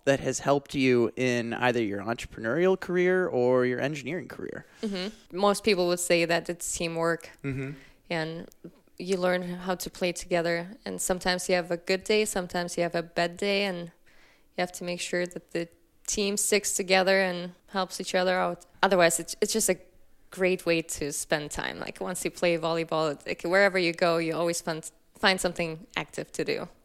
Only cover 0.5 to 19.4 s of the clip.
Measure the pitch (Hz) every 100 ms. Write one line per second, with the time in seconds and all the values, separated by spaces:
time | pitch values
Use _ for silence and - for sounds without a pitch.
0.5 | 143 - 147 131 123 117 - 127 120 117
1.5 | 117 123 120 110 101 101 113 - - 113
2.5 | 143 185 185 - 180 180 185 185 127 123
3.5 | 127 127 123 131 151 135 175 - - -
4.5 | - - - 220 190 190 - - 175 202
5.5 | 196 226 185 175 175 - 175 165 170 165
6.5 | 170 - - 170 165 165 165 - - 139
7.5 | 135 135 147 - - - 170 160 165 -
8.5 | - 170 - _ - 180 190 180 180 180
9.5 | 175 185 180 - - 185 170 - 175 165
10.5 | 170 175 226 208 185 - 180 185 180 -
11.5 | 180 170 170 - 190 190 214 214 196 180
12.5 | 180 175 - 170 170 165 - 170 175 202
13.5 | 196 202 175 170 - _ - - _ _
14.5 | - 180 - 180 180 - 175 180 175 -
15.5 | 170 170 _ _ _ - - 202 202 -
16.5 | 208 - - 185 190 185 190 190 175 175
17.5 | - _ 196 185 - 196 185 185 185 180
18.5 | 175 - - 190 185 170 170 165 -